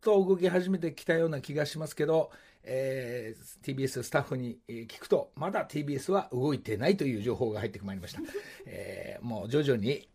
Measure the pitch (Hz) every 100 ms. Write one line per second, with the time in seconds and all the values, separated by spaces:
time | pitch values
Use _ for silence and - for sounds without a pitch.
0 | 220 202 185 185 175 180 180 190 165 -
1 | - 165 165 143 - 147 147 156 156 -
2 | 151 160 147 - - _ - 131 135 131
3 | 120 123 110 110 - - - 135 135 127
4 | 120 147 139 131 123 117 - 117 113 -
5 | - 196 - - 160 196 - 147 143 135
6 | - - - 127 139 135 - 104 143 196
7 | 139 110 113 101 120 104 104 95 98 95
8 | 85 - 330 381 - - - - 98 95
9 | - - 120 110 104 147 143 120 104 143
10 | -